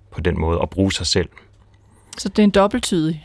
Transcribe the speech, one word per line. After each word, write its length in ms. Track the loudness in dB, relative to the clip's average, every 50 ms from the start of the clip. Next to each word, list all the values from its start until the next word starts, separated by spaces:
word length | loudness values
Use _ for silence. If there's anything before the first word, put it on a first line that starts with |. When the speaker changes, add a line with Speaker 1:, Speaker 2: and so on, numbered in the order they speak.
| _ _
Speaker 1:
på 100 | -10 -4
den 200 | -2 -2 0 0
måde 180 | 0 -2 0 -2
og 120 | -2 -4
bruge 220 | 0 0 0 0
sig 140 | 0 -2 -4
selv. 220 | -2 0 -2 -2 -2 -8 -18 -20 _ _ _ _ _ _ _ _ _ _ _ _ _ -16 -10
Speaker 2:
Så 100 | -10 -4
det 100 | 2 4
er 60 | 4
en 60 | 4
dobbelttydig-, 720 | 6 4 2 2 0 -2 -2 -2 0 0 0 0 -2 -4